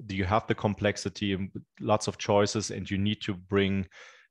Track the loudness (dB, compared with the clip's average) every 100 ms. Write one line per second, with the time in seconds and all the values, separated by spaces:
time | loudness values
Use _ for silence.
0 | -6 -2 2 2 2 0 0 2 0 0
1 | -4 -4 -2 -2 -4 -10 -16 -6 2 2
2 | 2 -4 2 4 4 2 -4 -6 -4 -2
3 | 0 -2 -4 -8 0 2 2 2 -4 -8
4 | -20 -20 _